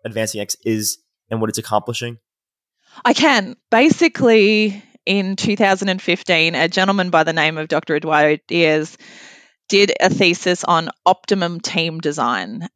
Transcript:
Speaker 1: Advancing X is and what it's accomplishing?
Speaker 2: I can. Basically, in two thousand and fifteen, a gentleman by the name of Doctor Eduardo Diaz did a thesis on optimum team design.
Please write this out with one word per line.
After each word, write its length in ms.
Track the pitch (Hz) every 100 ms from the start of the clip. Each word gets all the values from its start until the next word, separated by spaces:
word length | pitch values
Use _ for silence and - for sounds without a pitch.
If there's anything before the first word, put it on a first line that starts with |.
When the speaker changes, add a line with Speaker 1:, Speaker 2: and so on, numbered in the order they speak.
Speaker 1:
Advancing 360 | 117 113 107 107
X 160 | 104 -
is 340 | 110 110 104 - _ _ -
and 100 | 113
what 80 | 110
it's 80 | 107
accomplishing? 600 | - 107 - 113 120 117 _ _ _ _ _ _ _ -
Speaker 2:
I 100 | -
can. 420 | - 294 247 196 - -
Basically, 1120 | 226 294 - 330 - 240 220 202 214 214 202 - _ -
in 300 | 196 190 190
two 200 | - 208
thousand 320 | 202 190 196
and 120 | 185
fifteen, 540 | - 170 - 170 160
a 140 | 156 165
gentleman 420 | 185 190 196 180
by 140 | 165
the 80 | 160
name 240 | 165 151 160
of 80 | 160
Doctor 280 | 151 - 151
Eduardo 420 | 156 151 151 151 -
Diaz 500 | 170 165 156 156 - - - - - _ _ -
did 240 | 202 202 -
a 80 | 190
thesis 540 | - 185 175 180 180
on 260 | - 165 131 -
optimum 560 | - 185 - 196 175 170
team 380 | - 170 165 160
design. 680 | 156 151 120 113 90 113 170